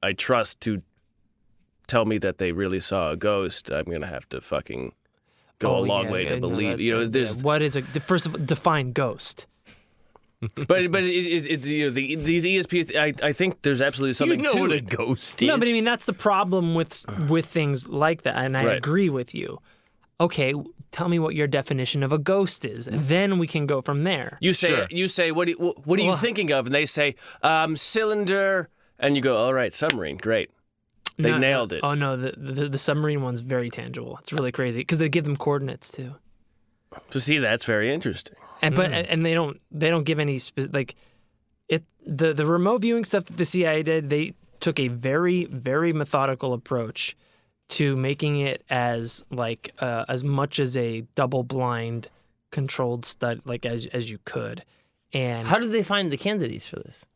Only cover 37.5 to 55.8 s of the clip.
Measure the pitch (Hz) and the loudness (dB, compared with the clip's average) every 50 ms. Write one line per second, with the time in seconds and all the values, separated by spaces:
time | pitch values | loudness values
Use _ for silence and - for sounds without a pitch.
37.5 | 110 117 - - 113 104 104 117 139 165 - 127 98 - - - - - - - | 0 0 0 0 0 0 2 0 -2 -2 -2 -4 -6 -6 -10 -16 -20 -20 -20 -20
38.5 | - - - 156 156 - 185 180 147 165 175 - 165 160 165 165 165 165 170 147 | -8 -2 0 0 2 2 2 2 2 -2 -2 0 0 0 2 2 2 2 0 0
39.5 | - - _ _ - 151 156 160 170 165 151 143 160 147 156 143 139 127 - - | -4 -10 _ _ -6 0 0 2 2 2 2 0 0 0 0 0 -2 -2 -4 -6
40.5 | - - 135 135 - 143 135 - - _ _ _ _ _ _ _ _ _ _ _ | -4 -4 -6 -2 -2 -2 -2 -2 -8 _ _ _ _ _ _ _ _ _ _ _
41.5 | _ _ _ _ 151 160 160 _ _ _ _ - 156 135 160 160 156 143 151 151 | _ _ _ _ -2 -2 -2 _ _ _ _ -8 -2 0 2 2 2 2 2 2
42.5 | 165 175 180 196 226 247 196 233 233 233 226 - - 202 180 - 170 170 175 - | 2 4 4 4 2 2 2 2 2 0 0 0 0 -2 -2 -2 -4 -2 -2 0
43.5 | - 185 175 160 156 156 160 151 160 160 151 139 147 147 147 - - _ _ _ | 2 2 2 2 2 2 2 2 0 0 0 0 0 0 0 -2 -6 _ _ _
44.5 | - - - 175 151 - 139 123 120 120 120 131 135 156 175 180 180 180 175 - | -14 -4 -2 -2 0 0 0 -2 -2 -2 -2 0 2 2 2 2 2 2 0 -2
45.5 | - 131 120 131 131 147 165 170 165 156 147 139 - 147 135 135 135 127 - 135 | -6 -6 -4 0 0 2 2 2 2 0 -2 0 0 2 2 2 0 0 -2 -2
46.5 | 123 117 - - 135 123 117 110 107 - - - - _ _ _ _ _ _ _ | -2 -2 -4 -4 -2 -2 -2 -4 -6 -6 -6 -6 -8 _ _ _ _ _ _ _
47.5 | _ _ _ _ - - 156 143 139 131 131 135 143 143 - 151 147 143 139 139 | _ _ _ _ -2 0 2 2 2 2 0 0 -2 0 0 0 2 2 0 0
48.5 | 131 - _ _ 135 127 123 123 120 117 117 117 - - - - - 123 120 113 | -2 -4 _ _ 0 0 2 0 0 -2 -2 -4 -4 -6 -6 -8 -6 -4 -2 -2
49.5 | 117 - _ - - - - 127 117 113 117 - 127 127 127 143 143 135 139 143 | -4 -6 _ -16 -8 -6 -4 -2 -2 -4 -4 -4 -4 -4 -2 0 0 0 0 0
50.5 | - - 143 127 123 131 120 117 113 113 113 - _ - 139 127 131 131 123 123 | 0 -2 -2 0 0 0 -2 -2 -2 -6 -8 -8 _ 0 0 2 2 0 -2 -2
51.5 | 131 131 127 123 120 117 117 117 117 117 113 - _ _ _ _ _ _ _ _ | -2 -2 0 0 0 -2 -4 -4 -6 -8 -8 -12 _ _ _ _ _ _ _ _
52.5 | - - 139 135 - - 135 123 120 120 120 - - - - 120 117 113 - 131 | -4 -4 -4 -4 -2 -2 -2 -2 -2 -2 -4 -6 -6 -4 -2 -2 -2 -4 -6 -8
53.5 | 120 120 - 123 117 120 113 - - 127 117 110 110 98 _ - - - 113 110 | -8 -6 -4 -4 -4 -4 -6 -4 -6 -6 -4 -4 -8 -12 _ -8 -8 -6 -6 -6
54.5 | 113 117 - _ _ _ _ _ _ _ _ _ - 139 131 123 120 117 117 113 | -8 -12 -16 _ _ _ _ _ _ _ _ _ -4 -2 -2 0 -2 -4 0 2
55.5 | 170 220 240 226 214 226 | 2 2 2 2 0 0